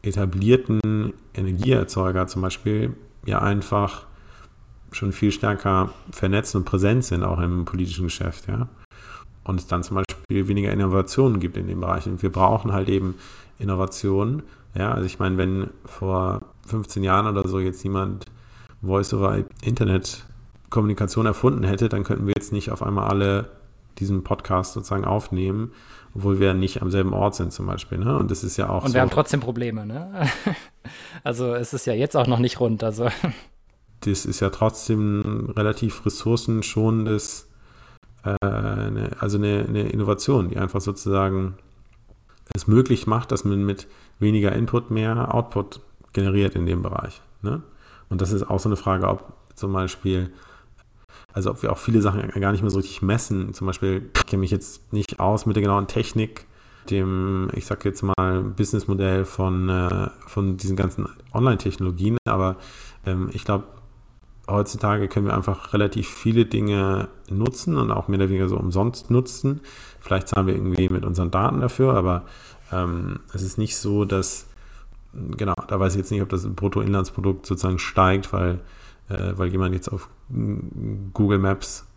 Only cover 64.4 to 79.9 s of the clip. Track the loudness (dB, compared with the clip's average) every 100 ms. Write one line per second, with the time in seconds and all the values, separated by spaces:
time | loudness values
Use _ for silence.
64.4 | -2 0 0 0 0 2 2 0 2 2
65.4 | 0 -2 0 2 2 0 -6 -2 2 4
66.4 | 4 2 2 2 2 0 -2 -10 -6 0
67.4 | 0 -2 -2 0 2 0 0 2 2 2
68.4 | 2 0 0 2 0 -2 2 2 2 -2
69.4 | -2 -2 -8 -20 -20 -18 -2 -2 0 0
70.4 | 2 2 0 2 2 2 0 0 0 2
71.4 | 2 2 0 2 4 4 4 0 -4 -20
72.4 | -20 -20 -6 -2 -2 -2 -4 -8 -8 -6
73.4 | -4 -2 -2 -2 0 0 2 0 0 -6
74.4 | -12 -20 -20 -18 -18 -20 -16 -10 -8 -4
75.4 | -2 -2 -2 0 2 0 0 -2 0 -2
76.4 | -4 -2 -2 0 2 2 0 0 0 -2
77.4 | -2 -2 0 0 0 4 6 4 0 0
78.4 | 0 -2 -6 -20 -20 -20 -10 -4 -4 -2
79.4 | -2 2 0 0 -4